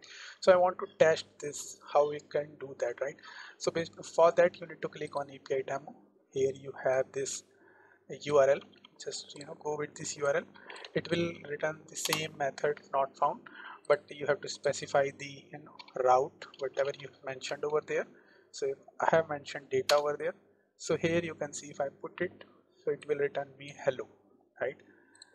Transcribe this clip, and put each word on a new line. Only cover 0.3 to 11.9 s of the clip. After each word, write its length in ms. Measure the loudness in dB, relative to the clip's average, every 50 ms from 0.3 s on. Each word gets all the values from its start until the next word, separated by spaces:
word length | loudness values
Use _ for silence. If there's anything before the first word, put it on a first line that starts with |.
| -8 2
So 140 | 6 8
I 40 | 8
want 220 | 8 8 4 2 0
to 80 | -8 -4 4
test 300 | 6 6 6 6 4 0 -12 _ -10
this, 400 | -10 -8 -8 -8 -12 -14 -16 -18 -6 2
how 160 | 4 4 4 4
we 120 | 0 -8
can 300 | -8 -4 -4 -4 -4 -4 -10 -14
do 160 | -14 -12 -6 -4
that, 220 | -4 -4 -4 -4
right? 160 | -6 -6 -8 -12 -18 -18 -18 -16 -16 -18 -12 -4
So 140 | -4 -2
based, 220 | -2 -2 -6 -6 -8 -16 -14
for 260 | -4 4 6 6 6 8
that, 240 | 6 4 4 2 -2
you 80 | -14 -14
need 120 | -14 -10
to 80 | -10 -10
click 280 | -8 -8 -8 -6 -4
on 120 | -6 -6 -6
A 120 | -12 -12
P 160 | -4 -2 -2
I 60 | -2
demo. 340 | -2 -4 -6 -8 -8 -12 -20 -20 -20 _ _ _ _ _
Here 220 | -2 0 2 2 0
you 180 | -2 -10 -14 -10 -2 0
have 260 | 2 2 2 2 0
this 320 | -2 -6 -6 -6 -6 -10 -12 _ _ _ _ -20 -20 -20 -20 -20 -20 _ _ -14 -14 -10
U 180 | -2 4 6 8
R 100 | 8 8
L. 120 | 6 4 2 -12 -20 -20 _ -20 _ -14 -12
Just, 320 | -10 -10 -10 -12 -12 -16
you 80 | -16 -14
know, 120 | -14 -14 -8
go 180 | -6 -6 -4
with 200 | -4 -4 -8 -8
this 200 | -10 -10 -8 -6 -2
U 80 | 0
R 100 | 2 2
L. 80 | 0 -2 -4 -16 -20 -18 -18 -16 -16 -12 -6 -6
It 160 | -4 -2 -2
will 220 | -2 0 0 -2 -4 -8 -10 -8
return 300 | -6 -2 -2 -2 -4 -4 -12
the 80 | -14